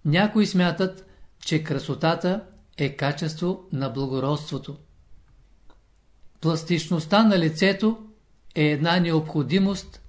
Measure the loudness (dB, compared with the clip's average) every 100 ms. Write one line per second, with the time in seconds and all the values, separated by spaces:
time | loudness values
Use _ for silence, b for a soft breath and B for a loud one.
0 | 0 2 4 2 2 2 2 2 -2 -4
1 | -20 b b -14 -2 -2 -2 -6 -4 -2
2 | 0 0 0 -2 -6 -20 _ -4 -4 -2
3 | -4 -2 -6 -4 -4 -4 -6 -6 -4 -4
4 | -4 -2 -2 -4 -4 -10 -10 -16 -18 _
5 | -20 -20 _ _ _ _ -20 -20 _ _
6 | _ _ -20 -4 -2 -2 -2 -2 0 -4
7 | 2 4 6 4 2 2 2 2 0 -2
8 | -8 -20 _ _ -8 0 0 2 2 2
9 | 2 2 0 -2 0 2 0 -2 -10 -20